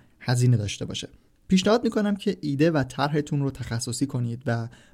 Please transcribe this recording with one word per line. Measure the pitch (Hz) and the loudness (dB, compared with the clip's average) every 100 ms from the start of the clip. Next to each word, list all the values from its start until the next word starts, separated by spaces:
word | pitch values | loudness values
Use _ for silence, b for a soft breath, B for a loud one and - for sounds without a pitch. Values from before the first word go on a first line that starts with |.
| b b | b b
هزینه | - 123 123 117 | 0 4 6 4
داشته | 101 - - | 2 -6 -8
باشه. | - - - _ _ - | -10 -12 -16 _ _ 2
پیشنهاد | 190 185 233 | 2 4 2
می‌کنم | 240 226 208 202 | 2 0 0 0
که | - 185 | -2 -4
ایده | 151 139 160 | -2 2 2
و | 156 | 2
طرحتون | 127 - 143 151 147 147 | 0 -2 0 0 -2 -2
رو | 139 | -2
تخصصی | 131 123 120 123 120 139 | -4 -6 -6 -6 -4 -4
کنید | 127 120 117 - | -2 -4 -4 -4
و | 117 113 B B | -4 -4 B B